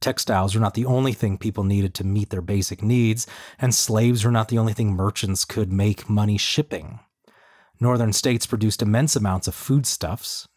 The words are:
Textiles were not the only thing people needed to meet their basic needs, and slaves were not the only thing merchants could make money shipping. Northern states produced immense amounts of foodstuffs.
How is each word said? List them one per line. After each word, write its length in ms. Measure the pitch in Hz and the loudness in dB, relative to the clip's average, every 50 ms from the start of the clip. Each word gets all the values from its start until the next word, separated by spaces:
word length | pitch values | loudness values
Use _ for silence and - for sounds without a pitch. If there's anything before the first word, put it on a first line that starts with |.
Textiles 520 | - 131 127 - - - 113 95 95 98 95 | -4 -4 -2 -2 -2 0 0 2 2 2 2
were 80 | 110 | 0
not 140 | 113 101 - | 0 0 0
the 100 | - 120 | -2 0
only 280 | 127 127 127 135 135 107 | 0 2 2 2 0 0
thing 240 | - - 104 95 - | 0 -2 -2 -2 -2
people 260 | - 110 104 - 98 | -4 -4 -2 0 0
needed 320 | 98 101 101 98 92 - | 2 2 2 2 0 -2
to 80 | - 98 | -4 -2
meet 240 | 95 98 104 101 - | 0 0 0 0 -2
their 120 | - 92 | -4 -8
basic 420 | 85 - 101 101 92 - 95 - 98 | -4 -2 -2 0 0 -2 -4 -4 0
needs, 420 | 107 123 123 117 110 110 120 - - - - - - - - | 2 2 4 4 2 2 0 -4 -10 -12 -20 -20 -18 -8 -2
and 160 | - 127 117 | -2 0 0
slaves 500 | - - - 110 110 117 120 123 117 104 | 0 0 0 2 2 4 4 4 4 2
were 80 | 120 | 2
not 180 | 120 113 110 110 | 2 2 2 2
the 80 | 117 113 | 0 0
only 160 | 110 113 107 | 2 0 0
thing 200 | - 117 104 98 | 0 0 0 0
merchants 520 | 90 95 101 - - - 98 98 - - | 2 0 0 0 -2 -2 -2 -2 -2 -4
could 260 | - - 117 107 92 | -4 -2 -2 -2 0
make 380 | 95 98 98 107 101 - - - | 0 2 2 2 0 -2 -2 -2
money 280 | 107 104 104 104 104 98 | 0 2 2 2 2 0
shipping. 600 | - - - - 147 - - 87 76 - - 113 _ _ _ _ _ _ _ _ _ _ _ _ _ _ _ - | 0 -2 0 -2 -2 -2 -4 -10 -10 -12 -16 -18 _ _ _ _ _ _ _ _ _ _ _ _ _ _ _ -2
Northern 340 | 120 123 123 120 117 107 101 | 0 2 2 2 2 2 0
states 320 | - - 131 123 117 - | 0 0 0 0 0 -2
produced 380 | - - 107 110 107 - - 117 | -2 -2 0 0 0 0 0 0
immense 320 | 104 104 117 143 156 - | 2 2 4 2 2 2
amounts 320 | - 104 98 92 92 - - | 0 0 0 0 0 -2 -4
of 80 | - | -8
foodstuffs. 920 | - - - 135 143 131 - - - - 80 92 - - - - - - _ _ | -8 -2 0 2 2 2 0 -4 -4 -4 -6 -6 -6 -8 -10 -10 -10 -12 _ _